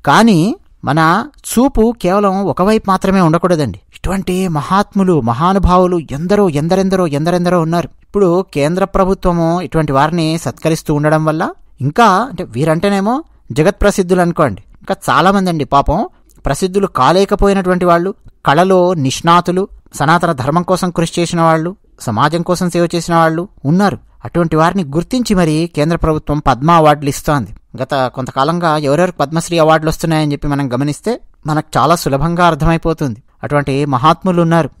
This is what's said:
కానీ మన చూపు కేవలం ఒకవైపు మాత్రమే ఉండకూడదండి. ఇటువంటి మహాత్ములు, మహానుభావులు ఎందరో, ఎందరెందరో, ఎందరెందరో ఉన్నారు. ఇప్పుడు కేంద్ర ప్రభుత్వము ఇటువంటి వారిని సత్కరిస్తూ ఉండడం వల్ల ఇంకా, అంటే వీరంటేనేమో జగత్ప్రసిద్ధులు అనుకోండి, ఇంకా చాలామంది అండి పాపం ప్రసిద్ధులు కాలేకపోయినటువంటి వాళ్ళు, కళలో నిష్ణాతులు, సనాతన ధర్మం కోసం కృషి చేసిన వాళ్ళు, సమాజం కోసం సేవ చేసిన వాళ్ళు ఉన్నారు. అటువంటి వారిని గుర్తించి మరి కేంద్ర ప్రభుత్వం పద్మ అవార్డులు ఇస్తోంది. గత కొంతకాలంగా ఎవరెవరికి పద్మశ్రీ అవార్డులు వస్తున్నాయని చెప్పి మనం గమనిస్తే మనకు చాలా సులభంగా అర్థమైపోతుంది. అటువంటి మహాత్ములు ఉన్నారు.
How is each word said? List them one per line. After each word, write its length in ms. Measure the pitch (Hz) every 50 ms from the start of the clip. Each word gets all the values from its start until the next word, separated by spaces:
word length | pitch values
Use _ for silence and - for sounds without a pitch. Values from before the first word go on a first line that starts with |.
| -
కానీ 500 | 143 143 180 220 233 202 156 165 214 330 - _ _ - _ -
మన 420 | - 139 165 160 160 175 208 247 294 _ _ - -
చూపు 460 | - 226 254 277 - 220 220 233 233 _
కేవలం 420 | - 175 185 208 208 196 185 196 202
ఒకవైపు 400 | 175 127 - 180 202 185 180 - 202
మాత్రమే 320 | 185 185 - 190 190 196
ఉండకూడదండి. 600 | 180 156 160 165 - - 175 156 147 110 87 - _ _ _
ఇటువంటి 520 | - - 160 185 196 175 - 180 185 190 185
మహాత్ములు, 720 | 160 147 123 - 185 196 202 - - 202 190 185 175 147
మహానుభావులు 800 | 117 117 113 120 160 180 196 196 170 170 180 185 185 180 180 175 143 -
ఎందరో, 380 | - 139 170 180 208 208 202 180
ఎందరెందరో, 580 | 135 147 151 170 190 190 190 190 190 185 180
ఎందరెందరో 540 | 156 143 143 156 170 175 180 175 175 180 180
ఉన్నారు. 280 | 160 160 170 175 165 - - _
ఇప్పుడు 420 | _ _ - 202 202 170 170 185 185 _ -
కేంద్ర 300 | 147 139 151 175 185 196
ప్రభుత్వము 760 | 190 - 196 190 185 190 190 - 185 170 170 165 165 170 180
ఇటువంటి 320 | 175 - - 160 156 151
వారిని 460 | 135 135 147 156 170 175 156 156 160 165
సత్కరిస్తూ 560 | - 160 - - - 160 160 - - - 151
ఉండడం 300 | 147 147 151 156 156 156
వల్ల 260 | 156 151 160 196 294 392 - - _ - _
ఇంకా, 240 | 123 139 - - 240
అంటే 400 | 214 185 190 240 285 208 - 175
వీరంటేనేమో 800 | - 107 117 156 160 156 170 185 202 202 196 196 214 247 302 330 _ _ _ _ -
జగత్ప్రసిద్ధులు 680 | 117 143 156 196 202 _ - 208 - - 185 175 185 180
అనుకోండి, 420 | 175 170 165 - 160 123 95 - - - - -
ఇంకా 160 | - - 190 - - -
చాలామంది 400 | 120 139 165 185 196 202 190 180
అండి 140 | 165 156 135
పాపం 440 | - 139 143 135 - 143 190 277 370 _ _ _ _ _ - _
ప్రసిద్ధులు 400 | 131 139 - 190 185 185 202 196
కాలేకపోయినటువంటి 1000 | - _ 131 127 135 165 190 196 - 208 - 196 196 196 196 180 180 185 180 180
వాళ్ళు, 300 | 180 170 170 170 190 - _ _ - _ _ -
కళలో 480 | 160 139 156 185 190 190 185 175 180 185
నిష్ణాతులు, 720 | 160 131 131 - - - 170 170 175 170 - 175 185 196 - - - _ _ -
సనాతన 380 | - 147 151 170 175 180 165
ధర్మం 300 | 160 127 113 143 151 175
కోసం 280 | 175 - 185 175 190 180
కృషి 300 | 170 - 170 165 - 175
చేసిన 200 | 170 - 180 170
వాళ్ళు, 360 | 165 165 160 160 160 175 202 _ _ _ _ _
సమాజం 420 | - 127 107 107 135 151 160 165
కోసం 280 | 170 - 180 170 185 175
సేవ 180 | - 175 175 165 -
చేసిన 200 | 170 - - 170
వాళ్ళు 340 | 165 165 160 160 165 175 - _ - -
ఉన్నారు. 340 | 135 170 185 208 190 131 - - _ _ - -
అటువంటి 320 | 110 - 170 175 160 160
వారిని 280 | 156 160 175 180 196 170
గుర్తించి 500 | 135 139 165 165 - - 254 233 - 208
మరి 360 | 185 175 160 151 156 170 170 -
కేంద్ర 200 | 151 147 160 170
ప్రభుత్వం 420 | 160 - 160 156 151 - - 147 151
పద్మ 320 | - 143 127 113 139 165
అవార్డులు 380 | 175 165 156 151 147 147 143 143
ఇస్తోంది. 420 | 135 - - - 147 143 107 95 107 - _ _ - 117
గత 120 | 131 - 147 135 131 120 -
కొంతకాలంగా 640 | - 127 135 - 139 135 151 170 175 175 165 151
ఎవరెవరికి 400 | 156 151 135 143 160 180 185 -
పద్మశ్రీ 420 | - 147 135 151 165 - - 175 170
అవార్డులు 300 | 156 156 160 160 156 160
వస్తున్నాయని 440 | 156 - - 160 160 156 156 147
చెప్పి 160 | 143 - - 147
మనం 240 | 143 143 143 127
గమనిస్తే 480 | 123 123 143 147 147 - - 214 240 - - - - _ _
మనకు 320 | 156 147 156 - - - 143
చాలా 180 | 120 147 170
సులభంగా 500 | 170 - 151 135 139 147 170 170 175 175
అర్థమైపోతుంది. 760 | 170 160 139 156 165 165 160 - 170 160 - 156 131 110 - _ _ _ _
అటువంటి 420 | - 123 147 147 139 143 135 139 147
మహాత్ములు 580 | 147 135 120 135 156 165 _ - 190 175 175
ఉన్నారు. 280 | 170 165 165 170 156 - - _